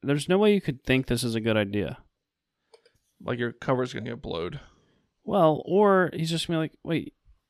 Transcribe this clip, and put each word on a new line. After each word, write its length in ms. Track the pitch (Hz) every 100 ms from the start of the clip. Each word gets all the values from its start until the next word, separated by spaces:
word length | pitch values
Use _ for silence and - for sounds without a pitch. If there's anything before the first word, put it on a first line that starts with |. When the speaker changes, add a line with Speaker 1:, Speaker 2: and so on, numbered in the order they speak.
Speaker 1:
there's 280 | 135 143 143
no 80 | 190
way 160 | 208
you 80 | 202
could 220 | - 127 -
think 220 | 131 127
this 140 | 117
is 120 | 120 113
a 60 |
good 160 | 113 107
idea. 400 | 101 104 78 127 _ _ _ _ _ _ _ _ _ _ _ _
Speaker 2:
Like, 180 | - 120
your 120 | 120
cover's 400 | 117 - 127 127
gonna 160 | 113 117
get 120 | 117
blowed. 400 | - 82 87 143 - _ _ _ _ _ 262
Speaker 1:
Well, 360 | 190 160 151 -
or 440 | 185 208 190 175
he's 160 | 175 160
just 180 | 165 -
gonna 120 | 165
be 20 |
like, 160 | 156 -
"Wait, 320 | - 160 76 - _ _ _